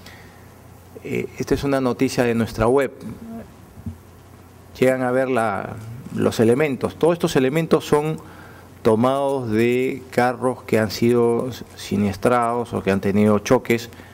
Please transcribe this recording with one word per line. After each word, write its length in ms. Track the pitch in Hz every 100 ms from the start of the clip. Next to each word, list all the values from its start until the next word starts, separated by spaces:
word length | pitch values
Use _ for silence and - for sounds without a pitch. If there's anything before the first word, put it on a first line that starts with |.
| - - - - - - - - - -
eh, 240 | - 120 - -
esta 180 | 127
es 80 | 135
una 200 | 143 139
noticia 420 | 127 117 131 -
de 100 | 120
nuestra 320 | 117 113 - 113
web. 240 | 135 131 - - - 226 226 - - - - - - - - - - - - - -
Llegan 220 | 131 131
a 100 | 127
ver 160 | 127 131
la, 460 | 123 113 95 - 110 - - -
los 260 | - 104 104
elementos. 560 | 113 120 151 127 95 -
Todos 160 | 156
estos 240 | 170 170 151
elementos 480 | 131 156 160 156
son 320 | - 147 151 156 - - - - - -
tomados 680 | - 110 123 135 139 139 120
de 520 | 107 120 123 131 135 -
carros 520 | - 123 120 123 120
que 140 | - 110
han 120 | 107
sido 580 | - 117 120 117 117 123 113 - -
siniestrados 1000 | - 101 104 95 123 123 117 120 113
o 80 | 107
que 80 | 95
han 100 | 98
tenido 380 | 101 98 107 104
choques 500 | - 127 123 117 - - -